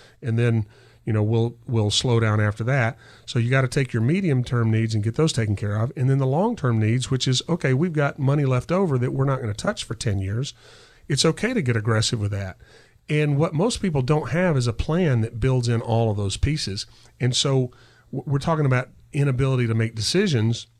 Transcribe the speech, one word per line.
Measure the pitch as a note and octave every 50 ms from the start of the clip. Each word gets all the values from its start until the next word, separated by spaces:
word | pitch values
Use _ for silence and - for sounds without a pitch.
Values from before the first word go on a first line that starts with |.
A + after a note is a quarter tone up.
| - - - _
And | - A#2+ A2+ A#2
then | A#2+ A#2+ A2+ A2+ G#2 - - - - - - - -
you | - G#2+
know, | G#2+
will, | G#2+ G#2+ A#2 A2+ A2+ A#2+ A#2+ - -
will | - A#2+ A2+ G#2 G#2
slow | G2+ - - B2+ A#2 A#2
down | A2+ A2 G#2+ G#2+
after | G#2+ G#2 G2+ - A2
that. | A#2+ C3+ C#3 A#2 A2+ - - - - - - -
So | - - A#2+
you | A2+ A#2+
gotta | C3 C3+ C3 B2+
take | - D3 C3+ B2+ -
your | A#2
medium-term | A2+ B2 E3 G3 G3 E3+ C3+ B2+ A#2+ - B2+ A#2+ A2+ A2+
needs | A2 A2 A2+ A2+ A2+
and | A2
get | G2+ A#2 A2+
those | - D#3 D#3+
taken | - B2 A2+ G#2+ G2+
care | G2 - G#2 G2+ G#2+
of. | A2+ A#2+ -
And | - B2 C3
then | C3+ C#3
the | C3+
long-term | C3 C3+ D#3+ G3+ A#3 A#3+ - - B2 A#2 A2
needs, | A2 G#2+ A#2 B2+ B2 -
which | C3 B2+ -
is, | C3+ C3 B2+ - -
okay, | E3 F3 - C3+
we've | C3 C3 F3 F#3 D#3
got | D3+ C#3+ C#3+ - -
money | C#3 C3 C#3+ D3+ C#3+
left | C3 B2+ B2 - -
over | D#3+ F#3+ G3+ E3+ C3+ B2
that | A#2+ C3
we're | C#3 C3 C3+
not | C#3+ C3+ B2+
gonna | B2 A2 G2+
touch | - - G3 G#3 - -
for | - G#2+
ten | - - A#2 G2 G2
years. | F#2+ F#2+ G#2 A#2 C#3 - - - - - - - - - - - - -
It's | D3+ C3+ -
okay | D#3+ D#3 - - A#3 C4
to | A3+
get | D3+ A#2+ A2+
aggressive | A2 G#2+ A#2+ A2 A2 A2 - B2+ A2+
with | G2+ G2+
that. | G#2 G2 G2 F#2 F2 - - - - - - _ _ _ _ -
And | D3+ D3+ D3+ D3 C#3+ C#3
what | D#3+ F#3 D#3
most | D3 F#3+ B3 - -
people | - F#3+ D3+ C#3
don't | B2+ B2 D3+ D3+ B2+ A#2
have | C#3+ E3+ F#3 F3+ D#3
is | C3 A#2+
a | A#2+
plan | A2+ - - - D#3 F3+ F#3 D3+ B2+ A#2
that | A2 A2+ - A2
builds | A#2+ C3 C3 B2+ B2 A#2+
in | A#2 A2+
all | A#2 - A2+ A2+ A#2 A2
of | G#2
those | G#2 G#2 G2 -
pieces. | - - C3+ D#3 D3 - G#2 F#2+ G2+ - - - - - - _ -
And | - B2 B2
so | - - C#3+ C3+ C3 B2+ A#2+ - - - - _ _ _ _
w-, | - B2+ - -
we're | C#3 C#3+
talking | - F3 E3 D#3 D3
about | C3+ B2+ B2 C3 - - - - -
inability | - D3 C#3+ C#3+ C3 B2 C3+ C3+ C3+ B2 B2 A2+
to | A2+
make | A2+ A2+ A2+ -
decisions. | A2 G#2 - - F3+ G#3+ G3 D3 A2+ G#2+ A2+ A#2 - - - _